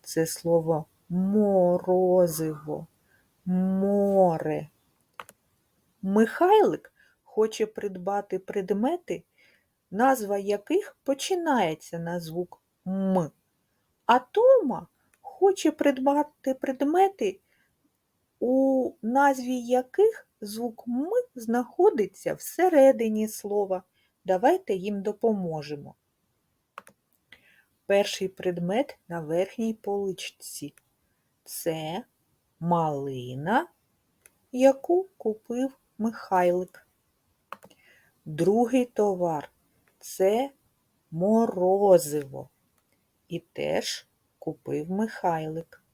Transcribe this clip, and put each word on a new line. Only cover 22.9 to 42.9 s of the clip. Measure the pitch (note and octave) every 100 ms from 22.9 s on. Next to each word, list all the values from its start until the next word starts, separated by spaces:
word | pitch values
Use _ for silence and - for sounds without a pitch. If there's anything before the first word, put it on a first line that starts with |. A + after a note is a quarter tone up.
| A#3 A3+ G#3+ G#3+
слова. | - G3+ G3+ G3 F#3 - _ _ _
Давайте | - F#3 A#3+ F#4 -
їм | F#3+ F#3+ G3+
допоможемо. | G3 G#3 A#3 G#3+ F3+ D#3 D3 D3 C#3+ - _ _ _ _ _ _ _ - _ _ _ _ _ - _ _ _ _ -
Перший | G3+ G3+ - F#3+
предмет | - F#3 F3 F3 G#3 C#4+ - _
на | E3+
верхній | D3+ E3 F#3+ - A3+
поличці. | A3 - G3+ G3 F3+ - _ - - D3 _ _ _ _ _ _ _
Це | - - - D#3+ D#3 F3+ B3 _ _ _ _ _
малина, | E3 E3+ D#3 C#3+ C#3 C3 B2 B2+ D3+ A#3 F4 _ _ _ _ _ _ _ _
яку | B3+ C4+ C4+ - F4 F#4+ _
купив | A3+ G#3+ _ A#3+ C4+ - _ _
Михайлик. | A3 A3 - F#3 F3+ F3+ F#3 - _ _ _ _ _ _ _ - - _ _ _ _ _
Другий | - D3+ E3+ G#3+ A#3+ B3+
товар — | B3 - G#3 F#3 F3 D#3 - _ _ _ _ _
це | - - F#3+ A3 C#4 _ _ _ _ _ _
морозиво. | D#3+ F#3+ A3 A#3 F#3 F3+ G3 G3+ F3+ D3 D3 C#3 C3+ C3 _ _ _ _